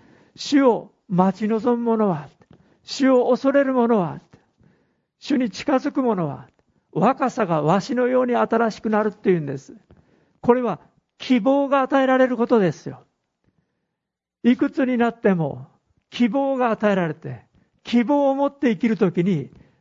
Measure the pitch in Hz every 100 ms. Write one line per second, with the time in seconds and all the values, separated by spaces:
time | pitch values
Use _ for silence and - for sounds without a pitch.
0 | _ _ _ _ - 285 269 202 - _
1 | _ 175 190 185 214 226 220 240 233 226
2 | 214 156 143 _ _ - _ _ - -
3 | 262 254 247 240 269 285 269 262 233 226
4 | 165 139 - _ _ _ _ _ _ _
5 | _ _ - 277 247 - - 254 277 285
6 | 254 202 156 131 127 _ _ _ _ -
7 | 196 262 262 - 202 160 147 190 190 240
8 | 247 254 247 233 220 226 226 - 220 214
9 | 214 202 - 175 143 135 - - _ -
10 | _ _ _ _ - 247 240 160 - _
11 | _ _ - 254 202 277 277 277 262 269
12 | 262 262 254 240 - 240 180 - - 135
13 | _ _ _ _ _ _ _ _ _ _
14 | _ _ _ _ 233 247 277 - 254 247
15 | 233 226 214 185 151 127 131 _ _ _
16 | _ - 240 269 277 269 247 208 208 196
17 | 170 151 - 120 _ _ _ _ - 240
18 | 233 285 277 269 277 277 269 202 240 214
19 | 190 170 175 165 123 - _ _